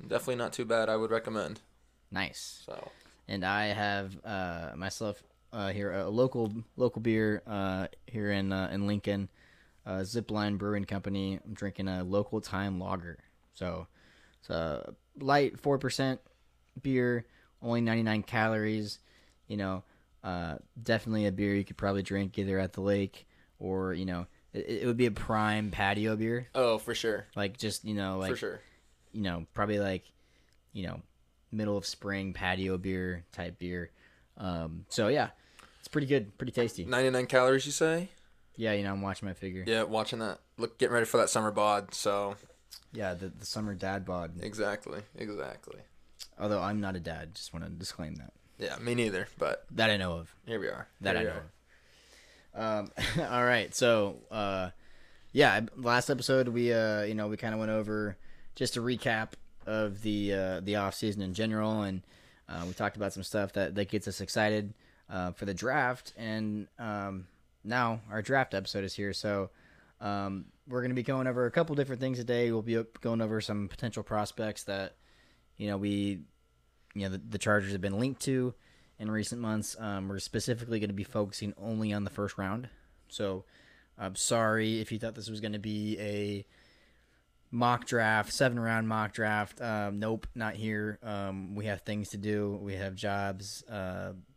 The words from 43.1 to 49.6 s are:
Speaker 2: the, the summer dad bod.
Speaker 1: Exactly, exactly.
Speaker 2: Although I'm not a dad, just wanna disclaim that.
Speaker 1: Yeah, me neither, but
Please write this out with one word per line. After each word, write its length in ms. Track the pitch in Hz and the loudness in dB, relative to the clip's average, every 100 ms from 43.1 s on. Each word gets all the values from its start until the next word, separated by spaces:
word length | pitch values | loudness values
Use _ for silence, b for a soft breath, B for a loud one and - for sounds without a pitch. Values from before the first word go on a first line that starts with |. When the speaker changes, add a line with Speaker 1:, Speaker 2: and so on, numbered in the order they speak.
Speaker 2:
the, 160 | 87 95 | -4 -6
the 160 | - 104 | -8 -8
summer 280 | 110 107 | -4 -4
dad 300 | 95 95 98 | -2 -2 -2
bod. 400 | 95 90 85 85 | -2 -4 -4 -6
Speaker 1:
Exactly, 560 | 95 107 104 104 - 82 104 - | -6 -2 -2 -2 -4 -10 -10 -10
exactly. 640 | 110 101 69 52 - 50 - - - - - - | -8 -6 -8 -10 -14 -18 -18 -20 -20 -18 -18 -6
Speaker 2:
Although 240 | 104 101 | 0 0
I'm 200 | 92 104 | 0 0
not 160 | 101 95 | -2 -2
a 20 | |
dad, 360 | 82 80 76 - | -4 -6 -8 -12
just 180 | - | -10
wanna 160 | 82 80 | -8 -8
disclaim 460 | 82 92 - 80 78 | -8 -10 -8 -8 -10
that. 180 | 67 - _ - | -12 -20 _ -10
Speaker 1:
Yeah, 200 | - 67 | -8 -6
me 160 | 117 120 | -2 2
neither, 340 | 113 92 104 - | 2 0 -4 -2
but 280 | 73 - | -2 -2